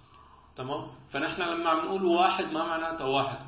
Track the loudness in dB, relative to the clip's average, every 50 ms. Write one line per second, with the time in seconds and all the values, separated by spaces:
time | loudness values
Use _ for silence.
0 | -20 -20 -20 -20 -20 -20 -20 -20 -20 -18 -12 -10 -6 -6 -6 -6 -8 -10 -14 -18
1 | -16 -8 -4 -4 -2 -2 -2 -2 -2 -2 -2 0 2 2 2 2 2 0 -2 0
2 | 2 4 6 6 6 4 4 2 -2 -2 -2 -2 -2 0 -2 -2 -2 -4 -6 -4
3 | -2 0 2 2 0 0 -4 -8 -10